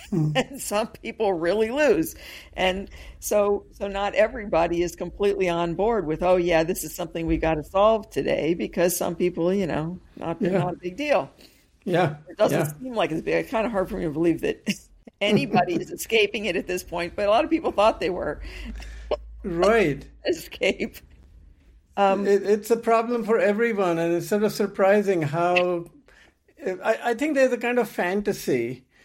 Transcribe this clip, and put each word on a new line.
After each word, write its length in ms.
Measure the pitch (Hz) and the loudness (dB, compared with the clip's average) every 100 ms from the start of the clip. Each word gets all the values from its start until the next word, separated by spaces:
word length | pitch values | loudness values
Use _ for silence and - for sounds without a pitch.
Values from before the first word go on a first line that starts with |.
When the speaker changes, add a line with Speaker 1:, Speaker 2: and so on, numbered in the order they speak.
| - | -4
Speaker 1:
Mm. 260 | 170 151 254 | 0 0 0
Speaker 2:
and 240 | - 277 | -2 -6
some 260 | - 214 339 | -4 -4 -4
people 460 | - 226 - 208 | -8 -10 -2 0
really 380 | 175 170 208 220 | 0 2 2 2
lose. 440 | 269 294 165 160 - - - - | 2 4 4 0 -6 -18 -20 -12
And 360 | - 185 185 196 - - - | -2 -2 -2 -8 -16 -18 -12
so, 460 | - 208 202 202 - | 0 2 2 0 -4
so 140 | - 202 | -10 -8
not 280 | 196 202 - | -4 -2 2
everybody 680 | 214 254 208 165 170 170 | 2 0 -2 0 2 0
is 120 | 175 - | -2 -4
completely 540 | 180 - 202 196 185 | -10 -2 0 2 0
on 260 | 170 170 165 | 0 -2 0
board 300 | 214 226 156 | 0 0 -2
with, 160 | 160 | 0
"Oh 140 | 180 185 | 2 2
yeah, 260 | 175 160 | 4 2
this 200 | 165 185 | 2 -4
is 120 | 160 - | -6 -8
something 300 | 170 170 165 | -8 -4 -2
we 120 | 160 | 0
gotta 260 | 160 156 | 0 -2
solve 460 | 147 190 214 220 202 | -2 2 4 2 -2
today," 420 | 143 143 143 147 | -4 0 0 0
because 420 | 170 196 - 175 175 | -2 -2 0 0 0
some 200 | 180 170 | -4 -2
people, 380 | 175 180 170 | -2 0 0
you 140 | 202 170 | 0 -2
know, 320 | 151 160 180 - - | -4 -6 -8 -14 -12
not, 220 | 165 165 | -8 -4
Speaker 1:
Yeah. 200 | 180 185 | 0 0
Speaker 2:
not 160 | 180 170 | 0 -4
a 20 | |
big 200 | 175 180 | -10 -4
deal. 340 | 294 214 135 - - _ _ _ - | 0 0 0 -12 -20 _ _ _ -2
Speaker 1:
Yeah. 320 | 170 160 - - | 2 2 -2 -8
Speaker 2:
It 100 | 330 | 0
doesn't 220 | 233 175 | 2 2
Speaker 1:
Yeah. 120 | 147 - | -2 -4
Speaker 2:
seem 120 | 254 | -6
like 180 | 226 160 | -2 -2
it's 100 | 160 | -2
big. 140 | - 165 | -2 -2
It's 140 | 165 | -2
kinda 200 | 226 233 | -2 -2
hard 200 | 202 190 | -2 -4
for 80 | 190 | -4
me 60 | 170 | -4
to 60 | |
believe 300 | 147 170 160 | 0 0 0
that 260 | - - - - - _ | -2 -4 -6 -6 -8 _
<laughs> 260 | - - | -16 -4
anybody 540 | 202 208 277 - 175 170 | 2 2 2 2 2 -2
is 160 | - | -6
escaping 540 | - - 220 208 226 202 | -10 0 2 2 0 -4
it 100 | 180 | -4
at 120 | 196 | -4
this 160 | 180 | -6
point, 320 | - 175 170 - | -6 -6 -6 -2
but 100 | 202 | 2
a 40 | |
lot 140 | 220 | 2
of 60 | 311 | 2
people 220 | 320 - | 0 0
thought 280 | - 214 - | 2 2 2
they 100 | 170 | -2
were. 320 | 180 - - - - - | -4 -6 -8 -10 -12 -12
<laughs> 160 | - - - - - - - | -12 -14 -12 -8 -8 -8 -12
Speaker 1:
Right. 640 | 202 170 190 226 165 143 - - - | -6 2 4 6 4 0 -8 -8 -4
Speaker 2:
Escape. 720 | 349 - - 190 - 226 - - - - - - - _ - _ - | -4 -6 -4 -2 -2 -6 -10 -20 -20 -20 -20 -20 -20 _ -20 _ 2
Um, 320 | 196 196 196 | 2 4 4
Speaker 1:
It, 160 | 202 | 4
it's 280 | 196 214 208 | 4 2 2
a 60 | 226 | 0
problem 460 | 233 226 233 240 | 4 2 2 -2
for 160 | 208 220 | 2 2
everyone, 580 | 196 208 233 202 185 165 | 4 2 2 2 2 2
and 140 | 170 | 2
it's 140 | 170 - | 0 0
sort 160 | 208 | 0
of 80 | 214 | 0
surprising 680 | 208 202 - 190 208 196 180 | 0 -2 2 4 6 4 2
how, 600 | 143 165 175 180 180 175 165 - _ - _ _ _ - 262 | 0 0 2 4 2 -2 -6 -18 _ -20 _ _ _ -10 -6
I, 340 | 185 - 220 240 | -4 -2 0 0
I 80 | |
think 220 | 233 302 269 | -2 0 2
there's 180 | 254 | 2
a 40 | 233 | 2
kind 220 | 240 247 | 0 0
of 100 | 208 | -2
fantasy. 960 | - 180 202 208 - - 131 117 123 _ _ | -2 -2 0 -2 -4 0 0 -2 -8 _ _